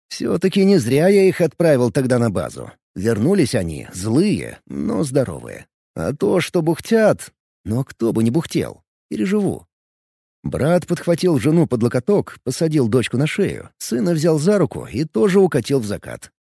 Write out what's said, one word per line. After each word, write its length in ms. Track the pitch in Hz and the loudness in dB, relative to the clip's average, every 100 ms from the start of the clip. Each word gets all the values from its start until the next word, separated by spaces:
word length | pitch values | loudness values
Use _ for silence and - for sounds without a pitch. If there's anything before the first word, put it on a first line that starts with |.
| _ | _
Всё-таки 540 | - - 180 185 196 | -8 -4 0 0 2
не 140 | 190 190 | 4 4
зря 300 | 113 139 185 | 4 4 4
я 160 | 202 | 6
их 180 | 190 - | 4 2
отправил 500 | 165 - 165 131 120 | -2 2 2 4 2
тогда 280 | 139 127 123 | 0 2 2
на 100 | 117 | 2
базу. 420 | 92 62 67 58 - _ - | -2 -6 -10 -16 -18 _ -4
Вернулись 600 | 110 104 143 202 131 113 | -2 0 2 2 2 0
они 320 | 85 71 55 | -4 -8 -12
злые, 680 | 90 107 131 208 98 58 - _ | -8 -2 0 2 0 -6 -14 _
но 360 | 67 - 190 | -8 -4 -4
здоровые. 640 | 143 135 107 69 58 50 - _ _ - | -2 -2 -2 -6 -12 -16 -20 _ _ -6
А 180 | 82 | -6
то, 260 | 147 202 190 | -2 0 0
что 220 | - 180 | 0 -2
бухтят... 720 | 160 160 - 226 208 - - _ _ _ | -2 -4 0 2 4 2 -6 _ _ _
Но 200 | 98 117 | -6 -4
кто 300 | 135 - 113 | -4 -4 -2
бы 100 | 113 | 2
не 60 | 113 | 2
бухтел, 540 | 156 - 156 64 - _ _ - | 0 -2 -4 -6 -10 _ _ -12
переживу. 560 | 208 196 208 180 69 - _ _ _ _ _ _ _ | -6 -2 0 -2 -6 -14 _ _ _ _ _ _ _
Брат 420 | 71 80 143 175 - | -8 -2 0 0 0
подхватил 540 | 170 175 170 180 139 | -6 -2 0 2 0
жену 260 | 123 170 147 | 2 2 2
под 160 | 120 | 0
локоток, 560 | 117 127 - 196 - - | 0 0 0 0 0 -10
посадил 440 | 127 - 160 151 113 | -10 -2 0 2 2
дочку 300 | 123 - 123 | 0 0 -2
на 80 | 151 | -2
шею, 460 | - 160 57 - _ | -2 -4 -4 -14 _
сына 340 | - 240 180 | -6 -2 -2
взял 240 | 160 165 156 | 0 2 2
за 220 | 170 208 | 2 2
руку 260 | 147 - 64 | 0 -4 -10
и 180 | 104 | -8
тоже 360 | 156 220 208 196 | -4 0 2 4
укатил 400 | 185 131 - 139 | 4 2 0 -2
в 60 | 104 | -2
закат. 460 | 95 - 58 - _ | -8 -10 -16 -16 _